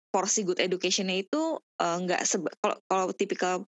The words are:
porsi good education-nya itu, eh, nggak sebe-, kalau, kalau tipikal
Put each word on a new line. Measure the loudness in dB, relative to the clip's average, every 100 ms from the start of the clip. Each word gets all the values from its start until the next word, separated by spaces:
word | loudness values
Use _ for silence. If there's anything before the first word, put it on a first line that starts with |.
| _
porsi | 0 2 0
good | 0 0
education-nya | 0 0 0 0 0 -2
itu, | -2 -2 -2 -4 _ -2
eh, | 0 0
nggak | 0 0
sebe-, | 0 0 -4 -2
kalau, | -2 -2 -2
kalau | 0 0
tipikal | -2 -2 0 0 -2 -6 _